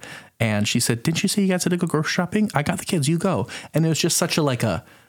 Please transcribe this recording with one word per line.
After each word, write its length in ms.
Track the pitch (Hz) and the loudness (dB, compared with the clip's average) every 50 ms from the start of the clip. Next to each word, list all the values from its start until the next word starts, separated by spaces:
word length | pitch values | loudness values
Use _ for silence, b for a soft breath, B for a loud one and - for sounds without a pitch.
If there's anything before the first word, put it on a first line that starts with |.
| B B B B B B B - | B B B B B B B -2
and 260 | 113 110 107 104 107 | 0 0 2 0 0
she 140 | - - 117 | 0 0 0
said, 220 | - - 117 117 - | 0 0 -2 0 0
"Didn't 180 | 160 165 - | -2 0 0
you 60 | - 190 | 0 0
say 140 | - 208 | 2 2
you 60 | 196 185 | 2 2
guys 140 | 185 175 - | 2 2 2
had 60 | 175 | 0
to 60 | 180 | 0
go 100 | 175 180 | 0 0
grocery 240 | 165 - 151 156 - | 0 0 0 0 0
shopping? 400 | - - 175 - - 214 214 - - | 0 -2 -2 0 0 0 0 2 2
I 80 | 143 | 0
got 160 | 147 - 180 - | 0 0 -4 -4
the 60 | - | -4
kids, 240 | - 202 165 131 143 | -2 0 0 2 2
you 100 | 170 170 | 0 0
go." 280 | - 196 156 98 113 B B B B B | 0 0 0 0 -2 B B B B B
And 120 | - 151 160 | 0 0 2
it 20 | 160 | 2
was 120 | 156 - | 2 0
just 160 | - 170 - | 0 0 2
such 200 | - 180 156 - | 0 0 0 2
a, 60 | 175 | 0
like, 200 | 151 139 123 117 120 | 2 0 0 0 0
a, 200 | 107 85 - b b b b b | 0 0 -2 b b b b b